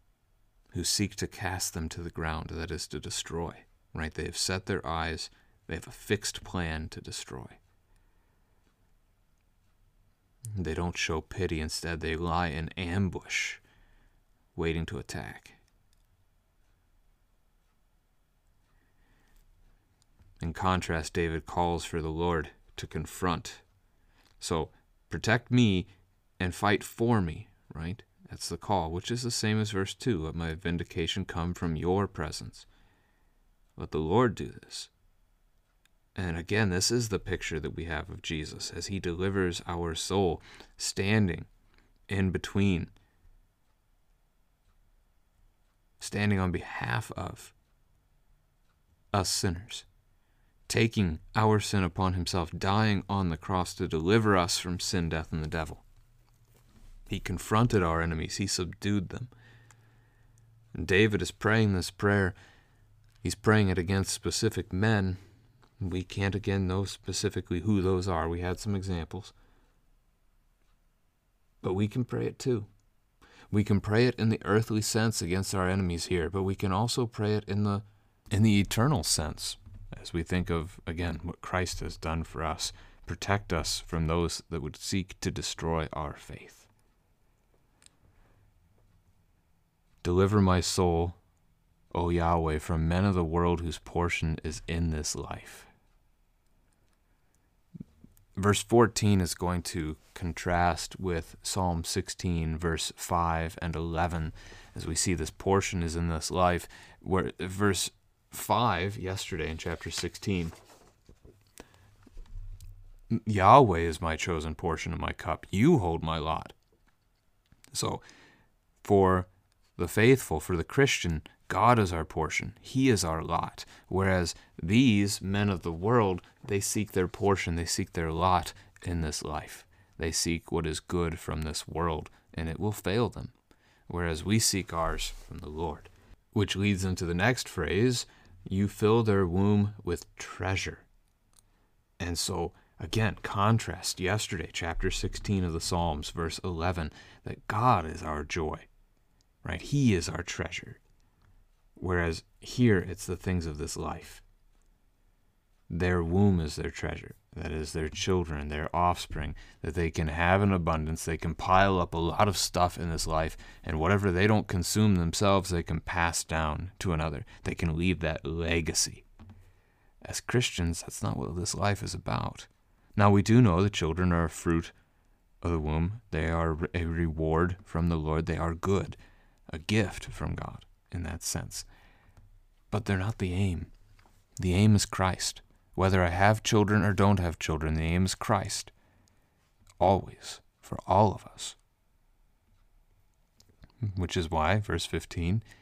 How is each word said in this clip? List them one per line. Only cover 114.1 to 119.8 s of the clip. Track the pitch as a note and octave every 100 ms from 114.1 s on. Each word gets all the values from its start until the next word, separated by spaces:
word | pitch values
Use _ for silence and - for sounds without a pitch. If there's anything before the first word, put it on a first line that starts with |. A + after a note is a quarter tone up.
| D#2+
chosen | - E2 D#2+ D#2
portion | F2+ D#2 F2
and | D#2+
my | D#2
cup. | D2+ - D2+ -
You | F#2 C#3 D#3
hold | F2 E2
my | D#2+ D#2+
lot." | D#2 E2 - - _ _ _ _ _ _ _ _ _ _ -
So, | - G#2+ F2+ - - - _ _ _ _ _
for | - G2+ F#2+ F#2 F2+ _ _ _ _
the | -